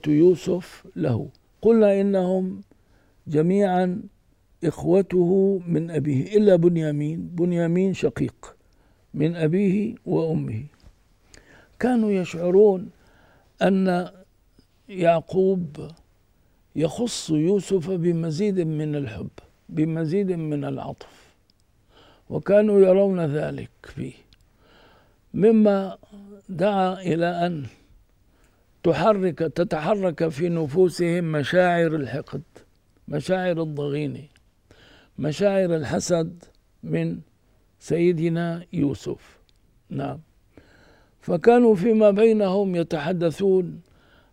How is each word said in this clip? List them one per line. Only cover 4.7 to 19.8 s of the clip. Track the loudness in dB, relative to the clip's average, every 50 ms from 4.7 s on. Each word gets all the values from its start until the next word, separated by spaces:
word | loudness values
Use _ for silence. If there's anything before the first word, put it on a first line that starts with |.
| -4 -2 0 2 2 2 2 2 2 2 2 4 4 2 2 2 0 -2 -2 -2
من | -2 -2 -2 -2
أبيه | -4 -2 -2 0 0 -2 -2 2 2 4
إلا | 6 6 6
بنيامين، | 6 6 4 2 2 0 -2 -2 -2 -4 -4 -4 -6 -10 -8
بنيامين | -4 -4 -2 0 0 0 0 0 2 2 0 0 0
شقيق | -2 -2 -4 -2 -4 -4 -6 -6 _ -20 -20 -20 _ _ _ _ _ _ _ _ _ _ _ -4
من | -2 -2 -2 0
أبيه | -2 -2 0 0 2 2 2 0 0 -2 -4 -8 -10 _
وأمه. | -4 -2 -2 -2 -2 -2 -4 -4 -6 -8 -8 -10 -12 -18 _ _ -20 -20 _ _ _ _ _ _ _ -20 -20 _ _ -20 -20 _ _ _ -4
كانوا | -2 0 0 0 0 0
يشعرون | 0 -2 -2 -4 -6 -4 -2 2 6 6 6 6 4 2 -4 -10 -16 _ _ _ _ _ _ _ _ _ _ _ _ -2
أن | 0 2 2 2 2 2 0 0 -2 -6 -12 -20 -20 _ _ _ _ _ _ _ _ _ _ _ _ -14
يعقوب | -6 0 2 2 2 2 -2 -2 0 0 2 2 2 0 -4 -6 -10 -14 -16 -16 -18 -20 _ _ _ _ _ _ _ _ _ _ _ _ _ _ -4
يخص | -4 -4 -2 -2 -4 -6 -6 -6 -8 -4 -2
يوسف | 0 0 2 2 0 0 0 0 -2 -2 -2 -2
بمزيد | -4 -2 0 0 0 0 -2 -4 -4 -2 -2 0 0 0
من | -2 -2 -2 -4 -4 -4 -4
الحب، | -4 -6 -8 -8 -10 -12 -12 -14 -18 -20 _ _ _ _ -10
بمزيد | -4 -4